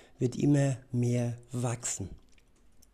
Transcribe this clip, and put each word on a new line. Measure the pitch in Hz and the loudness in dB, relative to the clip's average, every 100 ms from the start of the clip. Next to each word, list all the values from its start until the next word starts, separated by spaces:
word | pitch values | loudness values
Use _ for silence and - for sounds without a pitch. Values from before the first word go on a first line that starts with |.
| - - | -16 -2
wird | 127 - | -2 2
immer | 143 143 139 127 - | 4 4 4 0 -4
mehr | 120 120 123 120 117 - | 0 2 2 0 -4 -8
wachsen. | 123 120 117 - - 95 - - - _ _ - - - | -4 -4 -4 -6 -6 -8 -12 -20 -20 _ _ -20 -20 -20